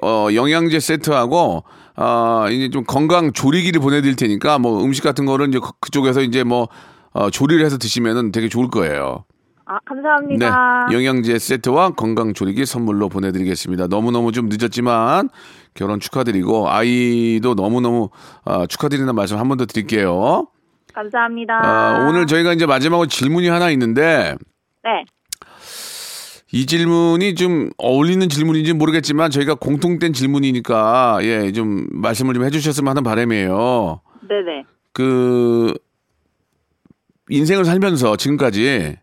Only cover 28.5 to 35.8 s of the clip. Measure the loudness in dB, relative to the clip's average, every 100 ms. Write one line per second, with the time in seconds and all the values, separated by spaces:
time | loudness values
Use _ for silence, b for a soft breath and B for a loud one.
28.5 | 0 0 0 2 0 0 0 0 0 0
29.5 | -2 -2 0 0 0 -2 0 0 2 0
30.5 | 0 0 2 2 4 2 2 0 0 0
31.5 | -2 -2 -2 -4 -4 -4 -2 0 0 0
32.5 | 0 -2 -2 0 0 0 0 0 0 0
33.5 | 0 2 2 0 -4 _ -16 -6 -4 -4
34.5 | -8 -12 _ _ -2 0 2 2 2 2
35.5 | 2 0 -2